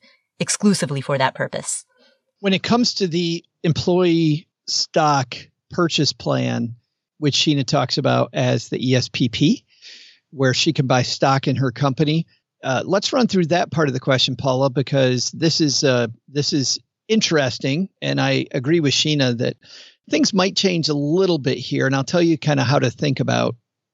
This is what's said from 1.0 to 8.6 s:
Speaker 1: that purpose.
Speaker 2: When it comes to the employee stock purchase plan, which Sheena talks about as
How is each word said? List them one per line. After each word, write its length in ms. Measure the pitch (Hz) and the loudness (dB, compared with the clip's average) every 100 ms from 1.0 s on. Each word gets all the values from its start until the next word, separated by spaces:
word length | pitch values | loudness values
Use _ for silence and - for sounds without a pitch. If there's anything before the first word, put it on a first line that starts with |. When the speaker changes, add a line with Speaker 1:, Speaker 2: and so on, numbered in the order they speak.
| 135 139 | -2 0
Speaker 1:
that 180 | 131 - | 0 -2
purpose. 500 | 131 - - - - _ _ _ _ _ | -6 -8 -8 -10 -12 _ _ _ _ _
Speaker 2:
When 120 | 196 | 0
it 80 | 185 | 0
comes 320 | - 233 240 - | 2 2 2 0
to 120 | 190 | -2
the 380 | 165 170 170 - _ | 0 -2 -4 -8 _
employee 840 | 180 143 - 180 180 165 160 151 - _ - | -2 0 0 2 4 4 2 0 -4 _ -8
stock 680 | - - 170 151 143 123 - - _ _ | -6 -2 0 2 2 -2 -10 -18 _ _
purchase 420 | - 165 - 143 | -2 0 0 -2
plan, 640 | - 160 131 123 120 117 117 _ _ _ _ | -2 -4 -2 -2 -4 -6 -10 _ _ _ _
which 160 | 151 - | -2 0
Sheena 300 | 160 143 127 | 0 0 0
talks 320 | 147 131 - | 0 0 -2
about 320 | 131 123 - | 0 0 0
as 360 | 151 123 123 | -2 0 -2